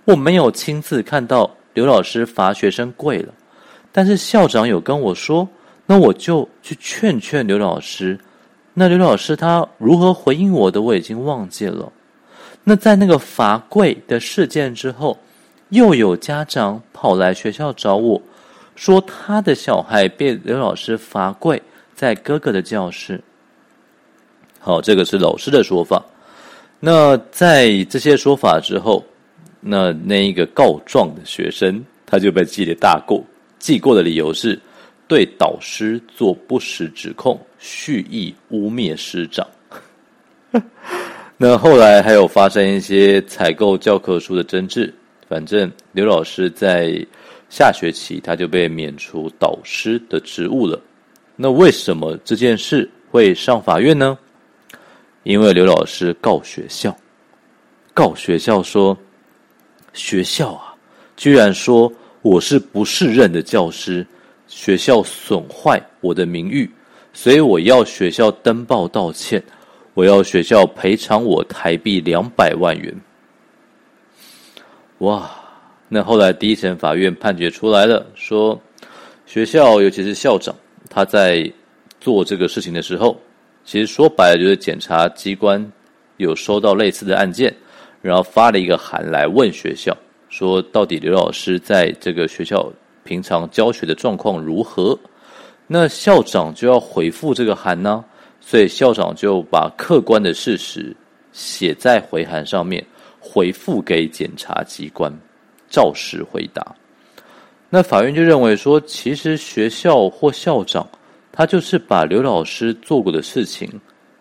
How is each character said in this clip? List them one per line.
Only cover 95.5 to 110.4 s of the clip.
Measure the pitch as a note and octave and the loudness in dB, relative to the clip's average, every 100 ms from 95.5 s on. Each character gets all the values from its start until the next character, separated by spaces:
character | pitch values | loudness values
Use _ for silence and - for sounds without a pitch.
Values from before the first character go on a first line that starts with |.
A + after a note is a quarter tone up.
| _ - | _ -4
那 | E3 D#3+ | 0 0
校 | - - F3+ | -2 2 2
长 | A2 G2 D#2+ D#2 | 2 -2 -4 -4
就 | A#2+ | 0
要 | B2 | 0
回 | - - E2 | 0 -4 -4
复 | - D#3 | -4 -6
这 | B2 | -4
个 | A2+ G2 | -2 -4
函 | F#2+ F2 | -4 -4
呢， | G2+ G#2+ - _ _ _ | -2 -4 -8 _ _ _
所 | - A2+ | 0 4
以 | G2 | 4
校 | - C3 | 2 0
长 | G#2 E2+ E2 | 0 -2 -4
就 | G2+ F#2+ | -2 -2
把 | D#2+ E2 D#2+ - | 0 0 0 -4
客 | - D#3+ | 0 0
观 | - A2 | 2 0
的 | F#2+ | 0
事 | E2 - G2 | -4 -4 -6
实 | - - D#2 - _ _ _ | -8 -14 -14 -16 _ _ _
写 | - - - F2 D#2 | -20 -16 -6 -6 -2
在 | B2 A#2 | 2 0
回 | - E2 E2 | 0 -6 -6
函 | E2 | -8
上 | D2 G2 F2 | -6 -6 -4
面， | F2 - _ - _ | -8 -12 _ -20 _
回 | - G#2 F2+ | -6 -2 -2
复 | F#2+ - B2+ | -2 -6 -6
给 | - E2+ D#2+ | -2 -2 -2
检 | - D#2 D2+ | -6 -12 -12
察 | - - | -12 -10
机 | - - D2+ | -10 -14 -14
关， | - D#2 D2+ _ _ _ _ _ | -8 -8 -10 _ _ _ _ _
照 | - G2 | 0 0
实 | D2 - D#2+ | 0 -10 -12
回 | - - - | -10 -10 -10
答。 | - - - _ _ _ _ _ _ _ _ _ | -12 -16 -16 _ _ _ _ _ _ _ _ _
那 | F#3 | 0
法 | F3+ G2+ | 2 2
院 | A#2+ | 2
就 | D3+ | 2
认 | E3 D3 | 4 4
为 | A#2+ G#2 | 4 2
说， | - D3 | 2 0
其 | D3 - A#2+ | 0 -8 -8
实 | C#3+ D#3+ D#3 | -6 -4 -6
学 | - - A2 | -6 -4 -4
校 | - F3+ C#3 F#2+ | -2 2 2 2
或 | - D3+ | 0 -2
校 | C3+ | -2